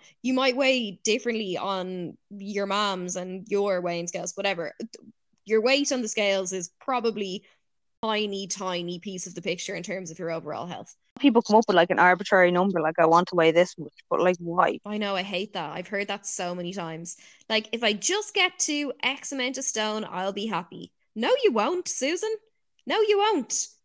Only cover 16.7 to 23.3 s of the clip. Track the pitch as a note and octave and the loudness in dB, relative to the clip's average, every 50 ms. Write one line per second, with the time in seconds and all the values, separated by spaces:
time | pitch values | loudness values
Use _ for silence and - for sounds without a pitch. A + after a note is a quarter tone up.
16.7 | F#3+ G3 E3+ D#3+ D#3+ D#3+ E3+ F3 - - - - - _ _ - A3 A3 G#3+ A3 | -6 -8 -8 -8 -8 -10 -12 -12 -14 -16 -18 -20 -20 _ _ -2 -2 -2 -2 -2
17.7 | - A#3 A#3+ G#3+ G#3 G3+ - D#4 F4+ G#4+ G#4 - - G4+ F4+ F#4 F4+ - - - | -4 -2 0 0 0 0 0 0 0 -2 -2 -2 0 0 0 2 0 -2 -2 -2
18.7 | D4 D4 D4 C4+ - - - B3 C4+ C#4 - - C#4+ C4+ B3 B3+ C4 C4 - - | -2 -2 -2 -4 -4 -4 -4 -4 -4 -6 -8 -8 -6 -4 -4 -4 -4 -6 -6 -4
19.7 | - A3 G#3+ G#3+ G#3+ G#3+ G#3+ - - F3+ F#3 G3 G3 G3+ G3+ A3 G3 E3+ F3+ - | -4 -2 -2 -2 -2 -4 -6 -6 -6 -6 -4 -4 -4 -4 -4 -4 -4 -4 -4 -6
20.7 | F#3 - - - _ _ _ _ - G#3+ A#3 D#4 B4 C#5+ C5 G4+ B3 A3 G#3 C4 | -12 -16 -16 -16 _ _ _ _ -6 -2 2 2 4 4 4 4 4 4 2 2
21.7 | F4+ F4+ F4 - - - B3+ C#4 E4+ E4+ - G#4+ A4 G#4+ _ _ _ _ _ _ | 0 -2 -4 -6 -4 -2 -2 -2 -2 -2 -2 -4 -6 -6 _ _ _ _ _ _
22.7 | _ _ _ - D#4 A4 G#4+ G#4+ G#4 G4 G4+ G#4+ | _ _ _ -2 0 2 4 4 4 4 4 2